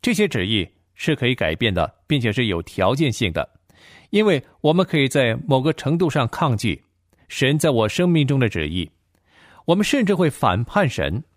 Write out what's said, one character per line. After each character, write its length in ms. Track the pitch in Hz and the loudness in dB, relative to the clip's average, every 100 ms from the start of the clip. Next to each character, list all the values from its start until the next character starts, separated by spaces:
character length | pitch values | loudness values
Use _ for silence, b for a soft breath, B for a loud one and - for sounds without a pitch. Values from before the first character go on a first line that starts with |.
这 100 | - | 0
些 160 | 196 208 | 0 0
旨 180 | 113 95 | 0 -2
意 220 | 110 80 _ _ | -2 -4 _ _
是 220 | _ - 147 | _ -4 0
可 100 | 123 | 0
以 80 | |
改 200 | 127 80 82 | 0 -2 0
变 160 | 117 | -2
的， 200 | 90 80 _ _ | 0 -2 _ _
并 140 | 147 | -2
且 100 | 117 | 0
是 160 | 101 117 | -2 -2
有 160 | 85 | -2
条 320 | - - 92 | -6 0 0
件 160 | 139 151 | 2 -2
性 220 | 110 104 | 0 -4
的， 160 | 80 - _ _ B B B B | -4 -8 _ _ B B B B
因 160 | 202 214 | 2 2
为 140 | 151 b b | 0 b b
我 120 | 151 | 0
们 120 | 165 | 2
可 120 | 185 156 | 0 0
以 100 | 135 | 0
在 280 | 143 123 117 - | 2 0 -2 0
某 120 | 135 | 0
个 120 | 139 | 0
程 240 | 156 - 170 | -2 -2 0
度 120 | 175 | 0
上 180 | 151 117 | 0 -2
抗 280 | - 156 110 | -2 -2 0
拒 280 | 113 76 _ _ _ b b | -2 -4 _ _ _ b b
神 300 | - 131 151 | -2 0 2
在 120 | 165 | 2
我 180 | 123 107 | 2 2
生 200 | - 180 | 2 2
命 180 | 165 139 | 2 2
中 120 | 139 | 2
的 100 | 117 | 0
旨 200 | 90 76 | -2 -4
意， 200 | 87 85 _ _ b b b b b | -4 -6 _ _ b b b b b
我 100 | - | -2
们 80 | 185 | 0
甚 220 | 208 285 202 | 2 0 2
至 80 | |
会 160 | 185 170 | 2 0
反 320 | - 123 92 | 2 0 0
叛 260 | 120 208 165 | -2 0 0
神。 360 | - 71 98 - | -2 -4 -4 -8